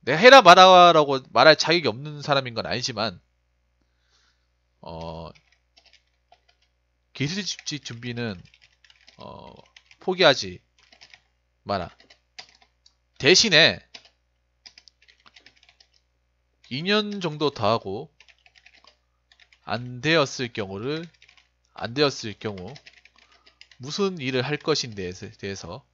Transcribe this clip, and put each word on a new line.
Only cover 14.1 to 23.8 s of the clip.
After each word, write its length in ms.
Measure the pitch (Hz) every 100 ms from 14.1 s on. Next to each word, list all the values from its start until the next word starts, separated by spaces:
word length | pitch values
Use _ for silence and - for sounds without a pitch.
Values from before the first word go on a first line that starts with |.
| _ _ _ _ _ - _ - _ _ _ - - _ _ _ _ _ _ _ _ _ _ _ _ _
이 100 | 127
년 380 | 175 208 208 202
정도 300 | 180 151 151
더 160 | 139 104
하고 400 | 113 101 95 156 _ - _ _ _ _ _ _ _ _ _ _ _ _ _
안 360 | - 107 123 123
되었을 500 | 139 165 135 - 123
경우를, 520 | - 98 98 120 156 170 _ _ _ _ _ _
안 200 | - 104
되었을 400 | 123 147 127 113 98
경우 360 | 110 98 92 143 - _ _ _ _ _ _ _ -
무슨 400 | _